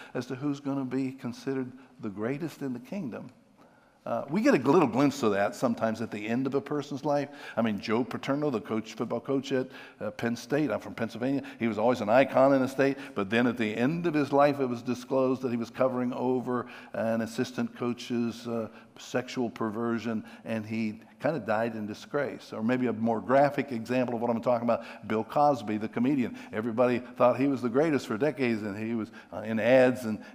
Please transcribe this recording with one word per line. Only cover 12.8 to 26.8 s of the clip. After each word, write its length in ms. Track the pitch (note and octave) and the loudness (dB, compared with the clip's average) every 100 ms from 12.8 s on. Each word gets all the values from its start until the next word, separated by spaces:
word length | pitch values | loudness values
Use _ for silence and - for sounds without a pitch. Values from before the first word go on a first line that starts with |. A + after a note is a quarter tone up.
| C3+ C3+ - | 2 2 -6
but 160 | - G2 | -4 0
then 160 | A2+ B2 | 4 2
at 100 | A2+ | 2
the 160 | A2 G#2+ | -2 2
end 300 | B2 E3+ F3 | 0 2 0
of 60 | |
his 200 | D3 C#3 | 0 2
life, 260 | C#3 D3 C#3 | 6 4 4
it 80 | C3 | -2
was 160 | A#2+ | -2
disclosed 580 | A#2 A#2+ - C3+ C3 C3 | -4 -4 0 0 2 0
that 100 | B2+ | -2
he 40 | A#2 | -4
was 140 | A#2 | -4
covering 420 | - C3 B2 B2 | 0 0 2 -2
over 520 | C3 B2 B2+ A#2+ B2 A#2 - - | -2 0 0 0 -4 -4 -12 -12
an 260 | - A2 A2+ | -4 0 0
assistant 560 | A2 - B2 - A#2 - | -2 -2 -4 -2 -6 -4
coach's, 720 | B2 A#2+ - A#2+ A#2 A2 A#2 | -4 -4 -4 -2 -2 -4 -6
uh, 200 | A#2 G#2+ - - - | -6 -6 -12 -20 -20
sexual 500 | - B2+ B2 - A#2 | -6 -6 -4 -4 -4
perversion, 760 | - A2 G#2 A#2 A#2 A2 A2 - - | -2 -4 -2 -2 -2 -2 -6 -8 -16
and 220 | - A2+ G#2+ | -6 -6 -4
he 340 | A2+ A2 G#2 - - | -4 -4 -6 -16 -4
kinda 220 | C3+ D#3 | -2 -2
died 340 | G#2+ G#2+ A#2 A2+ | -2 0 0 -4
in 100 | G#2 | -8
disgrace. 640 | G#2 - C#3+ B2+ F#2 - | -10 -6 -4 -4 -8 -12
Or 100 | G#2+ | -4
maybe 260 | A2 B2+ B2 | 0 2 2
a 40 | |
more 280 | G#2+ A2+ A2 | 0 0 0
graphic 520 | F#2+ C3+ C#3+ C#3 C3 | 4 6 6 2 -4
example 420 | A#2 A2 B2+ B2 | -4 -2 0 0
of 60 | A#2 | 0
what 100 | A#2+ | 0
I'm 120 | A2+ | 0
talking 260 | B2+ A#2+ A#2 | 2 2 2
about, 160 | A2 - - G2+ | 0 -2 -14 -2
Bill 160 | A2 | -2
Cosby, 540 | A2 D3+ D3 C#3 G#2+ G#2+ | 0 4 4 4 -2 -4
the 100 | G#2+ | -2
comedian. 480 | - B2 D3 G#2+ - - | 0 2 2 0 -4 -8
Everybody 460 | G#2+ A#2 A2 | -4 -2 2